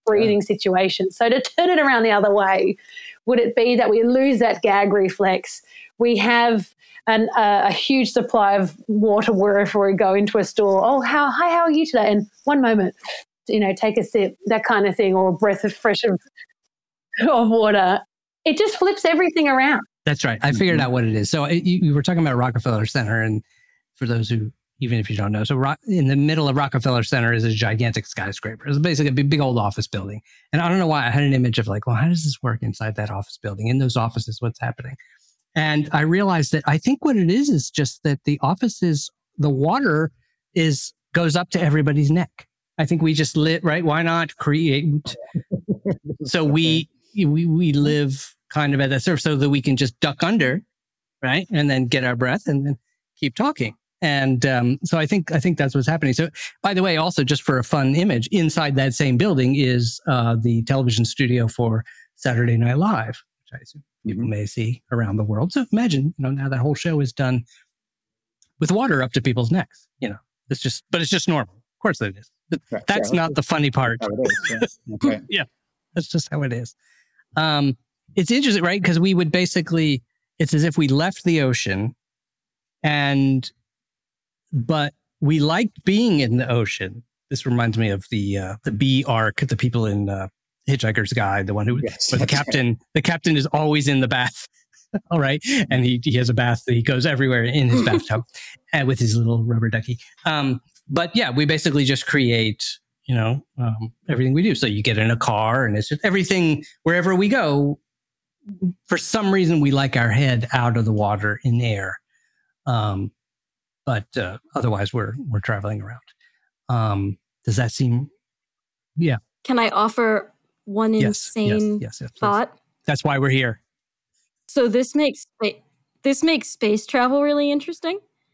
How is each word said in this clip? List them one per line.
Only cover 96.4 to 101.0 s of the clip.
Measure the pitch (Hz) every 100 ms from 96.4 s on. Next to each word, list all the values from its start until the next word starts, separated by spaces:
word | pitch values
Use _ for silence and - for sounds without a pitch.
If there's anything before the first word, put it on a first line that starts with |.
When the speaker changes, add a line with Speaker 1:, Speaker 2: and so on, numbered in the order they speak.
| 120 117 -
Speaker 3:
that |
he | 120
goes | 113 127 151
everywhere | 135 135 123
in | 117 147 127
his | 123
Speaker 4:
<laughs> |
Speaker 3:
bathtub | 117 113 - 110 - - - - _
and | 156 131
with | 131
his | 117 113
little | 113 117
rubber | 113 117 113
ducky. | 113 110 117 - _ 170
Um, | 156 135 123 - _ -
but | 135